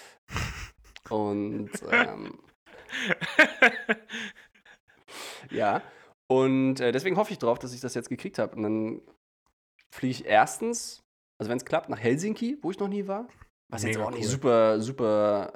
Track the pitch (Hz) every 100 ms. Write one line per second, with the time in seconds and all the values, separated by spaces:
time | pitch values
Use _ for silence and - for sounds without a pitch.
0 | - _ - - - - - _ - -
1 | - 107 104 101 104 104 104 - - 240
2 | - - - - _ _ _ - - 254
3 | 233 - - - 302 - 240 - - 220
4 | - 226 220 - - _ - - _ _
5 | - - - - - 113 107 107 - -
6 | - _ - 131 131 131 131 131 123 127
7 | 185 175 214 180 120 120 123 123 123 120
8 | - 127 - - 104 117 107 110 110 -
9 | - _ _ _ _ _ _ _ _ -
10 | 131 120 - 104 131 - 226 233 - -
11 | _ _ _ - 107 123 - 160 - 113
12 | 117 143 208 214 233 294 165 190 202 202
13 | 190 196 247 - - _ - - 107 110
14 | 107 120 113 131 127 117 110 110 113 131
15 | 113 107 104 101 92